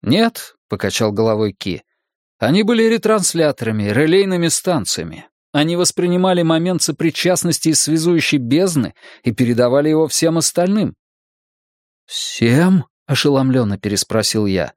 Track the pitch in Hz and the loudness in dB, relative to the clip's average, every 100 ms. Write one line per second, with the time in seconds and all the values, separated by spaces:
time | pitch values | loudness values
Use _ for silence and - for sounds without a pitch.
0 | 98 170 226 - - _ _ 104 101 - | 0 0 0 -4 -18 _ _ -6 -4 -2
1 | 110 101 113 107 107 95 101 80 _ _ | -2 0 0 0 -2 -4 -8 -8 _ _
2 | _ _ _ _ 117 180 214 233 226 226 | _ _ _ _ 0 2 2 2 2 2
3 | 214 220 185 170 151 - 113 110 104 113 | 0 0 0 0 0 0 -4 -2 -2 0
4 | 156 185 196 180 170 - - 165 90 - | 2 2 2 0 -2 -2 -2 -2 -4 -6
5 | 82 82 - _ _ 143 156 175 175 - | -8 -12 -20 _ _ -2 0 0 -2 0
6 | 175 180 190 180 165 160 175 180 - 151 | 0 2 2 2 2 0 0 -2 -4 -2
7 | 160 - 180 180 175 - 160 151 - 160 | -2 0 -2 0 -2 -2 0 0 0 0
8 | 160 170 - 147 120 143 190 156 107 - | 2 0 2 -2 0 2 2 0 -2 -8
9 | - - - 110 120 120 123 135 151 156 | -20 -6 -6 0 0 4 4 2 2 2
10 | 156 - 160 165 151 - 180 208 185 - | 0 0 0 0 -2 0 0 0 -2 -6
11 | _ _ _ _ _ _ _ _ _ _ | _ _ _ _ _ _ _ _ _ _
12 | _ - - - 117 131 180 190 - _ | _ -12 -10 0 2 4 4 2 0 _
13 | - 143 151 139 131 131 110 98 104 101 | -6 0 2 2 2 0 0 -2 -4 -4
14 | - 113 104 110 101 95 73 | -2 -2 0 0 0 0 -4